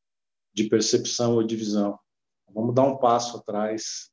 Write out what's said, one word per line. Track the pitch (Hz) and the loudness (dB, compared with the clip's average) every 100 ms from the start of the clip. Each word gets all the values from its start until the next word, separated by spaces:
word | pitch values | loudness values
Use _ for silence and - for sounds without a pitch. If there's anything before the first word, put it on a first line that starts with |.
| _ _ _ _ _ | _ _ _ _ _
de | - | -4
percepção | 107 113 - 120 120 - 120 | 2 2 4 0 0 -2 0
ou | 117 | 2
de | 110 113 | 0 -2
visão. | 107 104 101 - _ _ _ _ _ | -2 0 -2 -4 _ _ _ _ _
Vamos | 104 120 | -4 0
dar | 123 | 2
um | 139 - | 2 2
passo | 120 120 - 107 | 2 2 0 -8
atrás, | - 104 107 110 - - - | -6 -4 -4 -4 -8 -12 -16